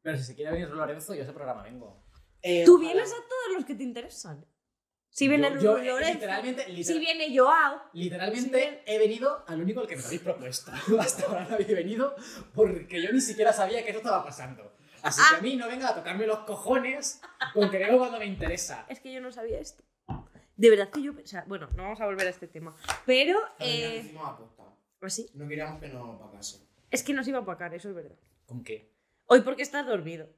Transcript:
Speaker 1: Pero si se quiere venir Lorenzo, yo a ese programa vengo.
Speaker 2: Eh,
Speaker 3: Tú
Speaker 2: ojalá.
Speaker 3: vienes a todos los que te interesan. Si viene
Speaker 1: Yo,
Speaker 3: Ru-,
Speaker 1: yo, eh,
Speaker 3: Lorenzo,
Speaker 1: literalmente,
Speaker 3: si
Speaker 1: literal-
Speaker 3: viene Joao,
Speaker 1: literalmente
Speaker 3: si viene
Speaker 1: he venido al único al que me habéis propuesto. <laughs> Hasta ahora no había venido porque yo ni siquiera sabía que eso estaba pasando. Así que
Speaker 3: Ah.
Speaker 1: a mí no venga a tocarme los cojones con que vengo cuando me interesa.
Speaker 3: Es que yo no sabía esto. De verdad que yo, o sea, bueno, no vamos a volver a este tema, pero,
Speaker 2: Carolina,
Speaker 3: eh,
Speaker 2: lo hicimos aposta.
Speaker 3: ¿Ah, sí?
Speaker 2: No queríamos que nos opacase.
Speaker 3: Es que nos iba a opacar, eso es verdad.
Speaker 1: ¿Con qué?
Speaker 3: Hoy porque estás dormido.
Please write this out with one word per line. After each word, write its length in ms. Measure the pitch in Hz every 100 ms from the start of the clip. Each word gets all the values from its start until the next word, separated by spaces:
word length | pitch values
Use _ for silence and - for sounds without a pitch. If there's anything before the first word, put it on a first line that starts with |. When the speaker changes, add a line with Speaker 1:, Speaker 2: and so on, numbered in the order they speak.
Speaker 1:
Pero 120 | 160 143
si 60 |
se 120 | 127 131
quiere 160 | 151
venir 180 | 170 165
Lorenzo, 440 | 151 147 156 - 180
yo 60 |
a 20 |
ese 100 | 131
programa 300 | 147 135 110
vengo. 400 | 101 123 110 - _ - _ _
Speaker 2:
Eh, 200 | - 175 240
Speaker 3:
Tú 100 | 349
Speaker 2:
ojalá. 160 | 320
Speaker 3:
vienes 180 | 370 494
a 40 | 466 466
todos 280 | 508 466 370
los 100 | -
que 80 |
te 80 | 226
interesan. 600 | 254 240 240 - 185 147 - _ _ _ _ _ _
Si 180 | - 269
viene 220 | 294 277
Speaker 1:
Yo, 60 | -
Speaker 3:
Ru-, 60 |
Speaker 1:
yo, 160 | 208 240
eh, 60 | 254
Speaker 3:
Lorenzo, 280 | 254 311
Speaker 1:
literalmente, 520 | 202 208 196 247 254 196
Speaker 3:
si 60 |
Speaker 1:
literal- 280 | 175 170 320
Speaker 3:
viene 380 | 330 330 311 254
Joao, 440 | 262 320 285 285 -
Speaker 1:
literalmente 480 | 170 175 175 190 233
Speaker 3:
si 60 | 262
viene 320 | 254 294 285 -
Speaker 1:
he 140 | 214
venido 440 | 214 226 269 277 -
al 140 | 160
único 180 | 180 226
al 60 | -
que 80 | 156
me 80 |
habéis 180 | 123 170
propuesto. 500 | 185 143 127 - -
<laughs> 280 | - - 220
Hasta 260 | 175 - 185
ahora 200 | 185 180
no 60 | 214
había 200 | 202 190
venido 400 | 170 226 277 - - - -
porque 480 | - 208 175 - 175
yo 100 | 180
ni 100 | 262
siquiera 300 | 226 202 240
sabía 320 | 208 190 233
que 60 | 220
eso 100 | 214
estaba 240 | 233 190
pasando. 480 | 147 139 131 131 104 _ _ -
Así 180 | 147 -
que 140 | 311 214
Speaker 3:
Ah. 40 |
Speaker 1:
a 20 |
mí 140 | 226 262
no 120 | 233
venga 220 | 254 262
a 60 | -
tocarme 320 | 170 185 220
los 120 | 214
cojones 800 | - 196 - 262 247 285 - - - - 262 220
con 160 | 196
que 60 | 185
vengo 180 | 202 254
cuando 220 | 247 226
me 60 | 208
interesa. 580 | 190 160 170 - - -
Speaker 3:
Es 120 | 262
que 120 | 262
yo 80 | 262
no 120 | 254
sabía 280 | 247 226 202
esto. 240 | - - _ _ - - - - _ -
De 140 | 226
verdad 200 | 208 247
que 120 | 294
yo, 100 | 285
o 120 | - -
sea, 160 | 190 185
bueno, 200 | 196 147 175
no 80 |
vamos 160 | 190 220
a 40 | 208
volver 220 | 190 185
a 20 |
este 180 | 180 175
tema, 280 | 160 165 - - - -
pero, 340 | 254 302 392 440 -
Speaker 2:
Carolina, 280 | 247 233 233
Speaker 3:
eh, 60 | 226
Speaker 2:
lo 80 | 220
hicimos 220 | 156 -
aposta. 300 | - 226 _ 98 _ _ _
Speaker 3:
¿Ah, 80 | 190
sí? 200 | - 233
Speaker 2:
No 140 | 139 147
queríamos 320 | 151 156 156
que 80 | 143
nos 260 | 123 117 104
opacase. 380 | 104 101 104 - _ _ _
Speaker 3:
Es 120 | 254
que 100 | -
nos 140 | 277 247
iba 120 | 262
a 20 |
opacar, 320 | 190 170 175
eso 160 | 170 196
es 60 | 175
verdad. 200 | 147 - _ _ _
Speaker 1:
¿Con 180 | 123
qué? 280 | - 107 _ _ _ _ -
Speaker 3:
Hoy 160 | 247
porque 220 | 247 262
estás 220 | 277 285 254
dormido. 440 | 208 156 165 151